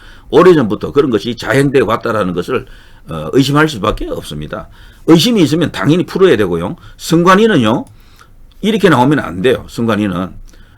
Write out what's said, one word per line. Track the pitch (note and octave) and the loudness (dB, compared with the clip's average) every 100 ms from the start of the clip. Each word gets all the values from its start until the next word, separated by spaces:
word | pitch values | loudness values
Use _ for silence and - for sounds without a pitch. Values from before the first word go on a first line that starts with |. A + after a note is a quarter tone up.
| - - - | -20 -20 0
오래전부터 | C3 F3+ D#3+ A2 G2+ F#2 | 4 6 6 2 -2 -4
그런 | C#3 C#3+ | -2 0
것이 | G#2+ A#2 | -2 -4
자행돼 | A#2 G2+ C3+ C#3+ C3+ | -8 -2 0 2 2
왔다라는 | G#2 A#2 A#2 A2 F#2 | 0 -2 -4 -4 -2
것을, | F2 F2 B2 A2+ - - - - | -4 -4 -6 -8 -18 -20 -20 -14
어, | D#2+ D#2 | -10 -2
의심할 | C3 C3+ C#3+ D#3 | 0 2 0 0
수밖에 | A#2+ G#2 - F4 | -2 -4 -4 -6
없습니다. | - - D2+ D2+ - - - - - - | -10 -10 -12 -10 -12 -14 -20 -20 -6 2
의심이 | E3 A3+ A3 | 4 4 2
있으면 | C#3+ E3 D#3 | 2 0 -2
당연히 | - C#3+ F3 | -2 0 0
풀어야 | - F3+ F#3+ A2+ | 0 0 2 2
되고요. | G2 E2+ F2 - - - | 0 -2 -6 -10 -16 -16
선관위는요, | - E3 F3 F#3+ A3 E3+ A2 C3 C4+ - - - - - - - | -2 0 4 4 4 2 2 -2 -4 -18 -20 -20 -20 -20 -20 -8
이렇게 | G3+ G#3+ F#3+ | -4 2 4
나오면 | B2+ B2+ C#3+ | 4 2 0
안 | E2 F2 | -4 -2
돼요. | A#2+ G2+ - | 0 0 -4
선관위는, | - A#2 G2+ G#2 F2 F2+ - - - - | -6 -2 0 -2 -4 -6 -10 -20 -20 -20